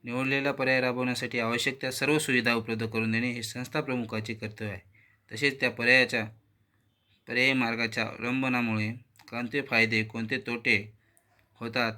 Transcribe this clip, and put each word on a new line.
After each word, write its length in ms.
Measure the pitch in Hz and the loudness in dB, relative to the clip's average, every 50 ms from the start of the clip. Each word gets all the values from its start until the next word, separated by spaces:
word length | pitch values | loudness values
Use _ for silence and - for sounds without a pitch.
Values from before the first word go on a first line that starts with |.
| - | -8
निवडलेला 480 | 120 120 127 131 131 135 139 139 143 | -4 -2 -2 0 2 0 2 2 0
पर्याय 280 | 135 135 135 131 131 131 | 0 0 2 2 4 4
राबवण्यासाठी 580 | 127 127 123 127 127 127 123 120 127 120 117 120 | 2 2 0 0 -2 -2 -2 -2 -4 -4 -2 -2
आवश्यक 420 | 113 113 117 120 - 139 131 131 | 0 0 0 0 0 -2 -2 -2
त्या 120 | - 127 | -6 -6
सर्व 260 | - - 139 135 151 151 | -4 -2 0 2 2 2
सुविधा 360 | 151 - 131 123 117 120 117 | 2 2 2 2 4 4 2
उपलब्ध 320 | 117 110 113 113 110 113 | 0 0 -2 -4 -2 -2
करून 260 | 110 110 113 110 113 | -2 -2 -2 -2 0
देणे 200 | 110 117 120 123 | 0 0 -2 -2
हे 100 | 120 120 | -4 -6
संस्था 380 | 113 113 - 123 127 127 - 156 | -8 -8 -8 -10 -10 -4 -4 -4
प्रमुखाचे 540 | 151 143 127 123 120 110 110 107 107 - 113 | -2 -2 -2 -4 -4 -4 -4 -6 -4 -6 -8
कर्तव्य 360 | 110 - 107 - - 113 104 | -8 -8 -10 -8 -8 -8 -8
आहे. 100 | 98 90 _ _ _ _ _ _ _ _ _ _ | -8 -10 _ _ _ _ _ _ _ _ _ _
तसेच 280 | 113 107 143 143 135 135 | -6 0 0 0 0 2
त्या 100 | - 123 | -2 -2
पर्यायाच्या, 540 | 110 110 120 123 127 127 127 120 - 117 107 110 - _ _ _ _ _ _ _ _ _ _ _ _ _ _ _ _ _ _ - | 0 2 4 6 8 8 8 6 2 -2 -2 -4 -8 _ _ _ _ _ _ _ _ _ _ _ _ _ _ _ _ _ _ -4
पर्यायी 240 | 120 123 127 135 | 0 2 4 4
मार्गाच्या 520 | 135 131 123 113 113 113 117 113 113 123 110 | 4 2 2 0 0 0 -2 -2 0 -2 -4
अवलंबनामुळे 880 | - - - 117 120 127 131 131 131 127 123 120 113 110 107 107 107 117 123 - _ _ _ - - | -4 -4 -6 -4 -2 -2 0 0 0 0 0 0 0 0 0 0 -2 -4 -8 -12 _ _ _ -18 -12
कोणते 320 | - 117 123 117 117 143 | -8 -8 -8 -4 -4 -4
फायदे, 420 | 135 - 123 113 113 110 113 110 110 | -4 0 4 4 4 4 4 2 0
कोणते 340 | 110 - 117 113 110 131 127 | 0 -4 -6 -4 -4 -4 -6
तोटे 540 | - - 120 117 - 123 117 98 107 110 - _ _ _ _ _ _ _ _ _ _ _ _ | -4 -4 -6 -2 0 2 2 2 0 -4 -16 _ _ _ _ _ _ _ _ _ _ _ _
होतात 380 | _ 117 117 110 127 120 113 110 | _ -10 -4 0 0 0 0 -2